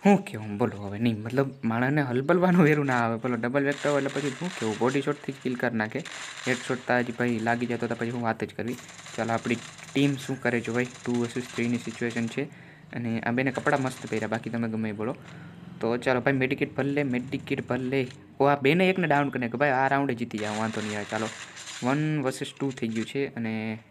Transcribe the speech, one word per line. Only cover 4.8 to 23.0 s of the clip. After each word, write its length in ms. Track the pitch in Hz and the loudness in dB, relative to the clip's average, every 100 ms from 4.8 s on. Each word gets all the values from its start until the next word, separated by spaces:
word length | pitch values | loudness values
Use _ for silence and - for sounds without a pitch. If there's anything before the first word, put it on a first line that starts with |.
| 117 139 | 2 2
શોટથી 300 | 135 147 - | -2 -4 -6
જ 40 | 135 | -6
કિલ 120 | 131 | -6
કરી 220 | 123 123 117 | -2 0 0
નાખે. 220 | 110 131 170 - - - - | -2 -2 -8 -12 -12 -8 -2
હેડશોટ 320 | 127 - 127 - | -2 -2 -6 2
તો 120 | 123 | 2
હજી 140 | 120 | 2
ભાઈ 260 | 113 120 113 | 0 0 0
લાગી 280 | 113 120 120 | 0 0 0
જતો 200 | 120 117 | -2 -2
તો 80 | |
પછી 160 | 120 117 | -2 -4
હું 120 | 123 | -2
વાત 220 | 117 110 | -2 -2
જ 100 | 107 | -4
કરવી. 220 | - 107 131 - - - - | -6 -6 -6 -12 -18 -12 -6
ચાલો, 160 | 113 | 0
આપણી 220 | 117 117 120 - - - | 0 0 -2 -4 -16 -4
ટીમ 220 | 139 143 135 | 2 2 2
શું 240 | - 135 | -4 -2
કરે 200 | 120 120 | 0 0
છે 100 | 113 | 0
ભાઈ? 140 | 117 | -2
ટુ 280 | 123 - - | -2 -4 -2
વર્સીસ 320 | 120 117 127 | 0 0 -2
થ્રીની 340 | 123 - 120 120 | -6 -2 -2 -2
સિચ્યુએશન 480 | 117 113 120 117 113 | -4 -4 -4 -2 -2
છે 180 | - 147 - - - - | -4 -6 -10 -20 -20 -12
અને 280 | - 120 113 | -6 -4 -2
આ 100 | - | 0
બેને 200 | 120 135 | 0 0
કપડાં 320 | 127 151 143 | 0 2 2
મસ્ત 240 | 131 - 104 | 0 -4 -4
પહેર્યા, 220 | 110 107 | -4 -2
બાકી 220 | 110 110 | -2 -2
તમે 180 | 117 117 | -4 -2
ગમે 200 | 110 110 | -2 -4
એ 40 | |
બોલો. 240 | 101 110 - - - - - - - | -2 -4 -4 -12 -16 -18 -18 -18 -4
તો 160 | 113 120 | 0 0
ચાલો 240 | 135 127 | 2 4
ભાઈ, 120 | 120 | 4
મેડિકિટ 420 | 135 131 139 139 | 2 2 0 -2
ભર 100 | - | 0
લે, 180 | 139 143 | 0 0
મેડિકિટ 640 | 143 123 127 131 - 135 123 | 0 -2 -2 -6 -4 -6 -2
ભર 120 | 123 | -2
લે. 280 | 127 139 127 - - - | 0 0 -2 -6 -20 2
ઓ, 40 | |
આ 120 | 139 143 | 4 6
બેને 340 | 131 165 185 | 4 6 4
એકને 160 | 190 165 | 4 4
ડાઉન 240 | 143 143 | 4 4
કરી 100 | 127 | 0
નાખ્યો. 180 | 120 120 | -2 2
ભાઈ, 120 | 147 | 4
આ 180 | 131 135 | 4 4
રાઉન્ડે 260 | 139 139 | 4 2
જીતી 240 | 117 117 110 | -2 -4 -4
જાઓ, 200 | 104 107 | -2 -2
વાંધો 220 | 110 110 | -2 -2
નહીં 160 | 107 104 | -4 -4
આવે. 80 | |
ચાલો, 240 | 101 110 107 - - - - - | -4 -4 -4 -6 -14 -14 -14 -4
વન 360 | 123 143 156 151 | 0 2 2 0
વર્સીસ 320 | 131 135 139 - | 0 -2 -8 -4
ટુ 100 | 139 | -4
થઈ 180 | 127 113 | -2 -4
ગયું 180 | 113 | -2